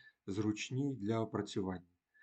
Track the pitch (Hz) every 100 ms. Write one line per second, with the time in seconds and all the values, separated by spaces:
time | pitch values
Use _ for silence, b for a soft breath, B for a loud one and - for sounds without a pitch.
0 | B B - 98 107 107 - 127 143 127
1 | 101 113 110 104 101 110 92 90 - _
2 | _ b